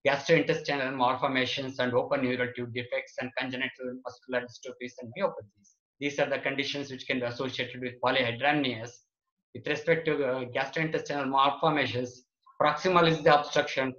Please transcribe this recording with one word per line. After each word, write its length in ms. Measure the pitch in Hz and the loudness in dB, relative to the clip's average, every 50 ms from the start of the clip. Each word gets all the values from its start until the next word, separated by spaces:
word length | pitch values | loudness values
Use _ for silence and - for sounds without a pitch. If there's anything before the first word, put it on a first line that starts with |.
| _ 139 | _ 2
gastrointestinal 880 | 139 139 - - 170 151 143 - 151 - - - 143 139 131 131 139 | 2 2 4 4 4 4 6 2 0 0 0 -2 -2 -2 -2 -2 0
malformations 840 | 131 123 127 131 131 151 135 131 131 127 123 - 139 135 135 135 - | 2 2 2 2 2 0 0 2 2 0 0 -2 -4 -6 -6 -2 -2
and 140 | 127 123 117 | -2 2 2
open 280 | 127 - - 143 135 | 2 2 2 0 0
neural 260 | 127 123 127 123 123 120 - | 2 0 0 0 -2 -2 -4
tube 180 | 123 123 120 117 | -6 -8 -6 -6
defects 420 | 123 120 - 135 131 131 - - - | -8 -6 -4 -6 -6 -6 -8 -10 -8
and 100 | 127 127 - 127 | -8 -6 -6 -6
congenital 640 | 131 131 127 127 131 127 - - 127 123 123 127 - | -4 -4 -4 -4 -4 -4 -4 -8 -10 -10 -10 -10 -12
muscular 360 | 123 120 - _ 131 127 123 | -14 -14 -14 _ -4 -4 -2
dystrophies 520 | 123 123 - - - 131 123 - 123 123 - - | -2 -4 -10 -14 -14 -14 -12 -10 -12 -12 -12 -14
and 100 | 123 113 113 185 | -16 -14 -6 -4
myopathies. 580 | 202 175 - - 104 - _ _ _ _ _ _ _ _ _ _ | -2 -2 -4 -6 -14 -18 _ _ _ _ _ _ _ _ _ _
These 200 | 135 143 143 - | -6 -4 -2 0
are 100 | 143 131 | 0 0
the 100 | 139 131 | 0 -2
conditions 520 | - 135 139 139 135 - - 143 139 139 | -2 -4 -4 -2 -4 -4 -4 -6 -8 -8
which 160 | 131 131 - - | -10 -12 -6 -6
can 120 | 135 127 | -4 -2
be 60 | 120 | -2
associated 560 | 117 120 - 135 131 - - 127 123 - 123 | -4 -4 -4 -6 -6 -4 -6 -8 -8 -8 -10
with 180 | 127 123 - - | -10 -10 -8 -2
polyhydramnios. 920 | - 123 131 135 123 117 117 117 131 143 151 151 139 127 117 110 117 120 - - _ _ _ _ _ _ _ _ _ _ - | -2 0 2 2 0 0 -2 0 0 2 2 2 0 -2 -4 -4 -8 -12 -14 -18 _ _ _ _ _ _ _ _ _ _ -18
With 120 | - - 147 | -10 -4 -4
respect 380 | 151 143 - 170 160 160 - | -4 -2 2 2 2 2 2
to, 200 | 156 147 143 139 | 0 0 0 0
uh, 200 | 127 131 131 127 117 120 | 0 -2 -2 -4 -4 -2
gastrointestinal 720 | 135 139 135 - 160 156 160 160 151 - - 143 143 135 131 | -4 -4 -2 -2 -4 -2 -2 -2 -4 -4 -4 -4 -4 -2 0
malformations, 920 | 139 135 135 139 - - - 160 151 147 131 120 107 123 127 120 - - _ _ _ _ _ _ _ _ | 2 4 4 4 2 2 2 2 2 2 0 0 0 -2 -4 -4 -8 -14 _ _ _ _ _ _ _ _
proximal 460 | 143 151 147 - - 185 180 175 165 165 | 2 2 4 2 2 4 6 6 6 6
is 140 | 160 151 | 4 6
the 160 | 151 165 147 147 | 6 6 6 6
obstruction, 560 | - - - 151 147 - - 139 131 131 127 | 6 2 0 0 0 2 0 0 0 -2 -4